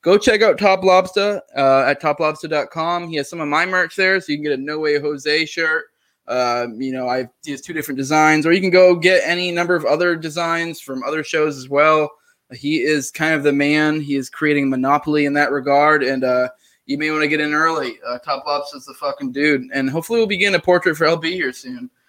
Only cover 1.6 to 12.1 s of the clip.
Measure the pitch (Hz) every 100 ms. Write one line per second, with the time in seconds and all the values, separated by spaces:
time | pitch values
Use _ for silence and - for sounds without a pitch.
1.6 | 135 135 131 143 156 147 156 151 160 151
2.6 | 131 165 165 175 170 160 139 170 147 151
3.6 | 180 185 170 - 185 190 175 147 151 135
4.6 | 139 151 151 147 147 147 147 151 156 -
5.6 | 160 156 - _ _ _ - 123 123 120
6.6 | 120 110 131 131 127 127 131 _ - 135
7.6 | - 160 147 135 135 156 156 156 156 180
8.6 | 185 180 185 175 170 185 156 175 180 170
9.6 | 175 175 135 151 175 165 160 151 165 165
10.6 | 170 160 - 131 135 156 151 165 151 139
11.6 | 127 143 156 156 147